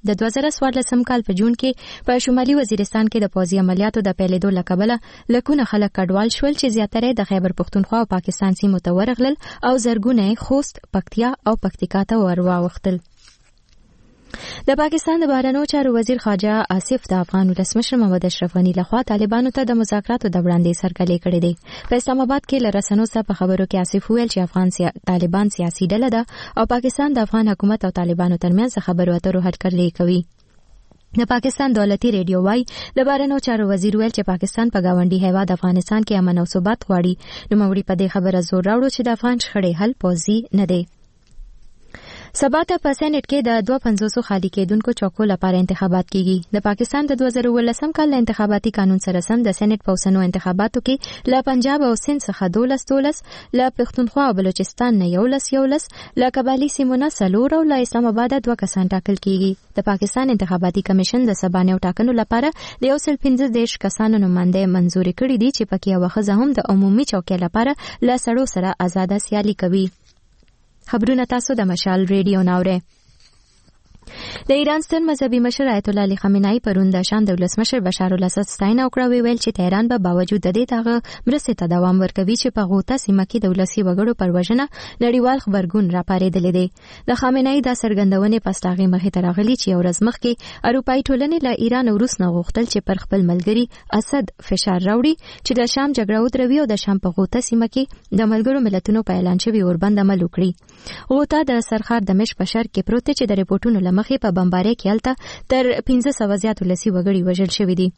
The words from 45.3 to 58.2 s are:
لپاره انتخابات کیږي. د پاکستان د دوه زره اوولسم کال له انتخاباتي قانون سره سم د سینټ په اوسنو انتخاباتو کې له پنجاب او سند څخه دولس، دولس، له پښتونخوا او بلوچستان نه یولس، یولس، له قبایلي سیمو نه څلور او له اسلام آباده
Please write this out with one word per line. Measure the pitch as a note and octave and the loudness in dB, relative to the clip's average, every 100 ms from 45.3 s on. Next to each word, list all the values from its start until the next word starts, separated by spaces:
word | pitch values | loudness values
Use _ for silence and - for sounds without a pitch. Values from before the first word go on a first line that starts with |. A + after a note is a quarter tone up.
لپاره | F#3 F#3+ F#3 | 2 2 2
انتخابات | F#3 F#3 F#3+ F#3 F3+ | 0 0 0 0 0
کیږي. | F#3+ F3+ F#3 E3+ G3+ | -2 0 0 0 -2
د | G#3 | 0
پاکستان | G3+ A#3+ C#4+ D4 | -2 -2 -2 -2
د | C4 | 0
دوه | B3+ | 0
زره | A#3+ A#3+ | 0 0
اوولسم | A#3+ A#3 A#3 D4+ D#4 | 2 0 -2 -4 0
کال | D4+ | 2
له | B3+ | 2
انتخاباتي | A#3 A3 G#3 G3+ A3+ G#3+ | 0 0 0 2 0 0
قانون | F#3+ F#3+ F#3+ | 2 2 0
سره | F3+ F3 | -4 0
سم | A#3 | 0
د | A3+ F#3 | 0 0
سینټ | G#3 G#3+ - | 0 0 0
په | |
اوسنو | F#3 G3 F#3+ | 0 2 2
انتخاباتو | F#3 F#3 F#3 F3+ A3 B3+ B3 | 2 0 -2 0 0 -2 -2
کې | C4+ - - - | -4 -4 -8 0
له | B3+ C4 | 0 2
پنجاب | B3+ B3 D4 C4+ | 0 0 2 2
او | A3+ | 0
سند | - D4 - | -2 -4 -4
څخه | G3 F#3 G3 | -4 -2 0
دولس، | B3+ C4+ - | 0 -2 0
دولس، | C4+ C#4 D4+ - - - | 0 0 -2 -10 -20 -4
له | B3 B3+ - | 0 0 0
پښتونخوا | A#3+ - A#3+ - C#4 | -4 -2 -2 0 0
او | F#3+ | 2
بلوچستان | F#3+ F#3 F#3+ - B3 A3 | 0 -2 -6 -2 2 2
نه | F3+ | 2
یولس، | F3 A#3+ C4+ - | 2 0 0 -2
یولس، | C4+ C4+ D4 - - - - | 0 2 0 -4 -18 -10 0
له | B3 C4+ | 0 0
قبایلي | B3 C4 C#4+ - | 0 0 -2 0
سیمو | C4 B3+ D4 | 0 0 -2
نه | - | 0
څلور | F#3+ G3 C4 D#4 | 0 2 2 2
او | D#4+ | 2
له | C4+ B3 | 2 0
اسلام | A#3 A#3+ | 0 0
آباده | A3 | 0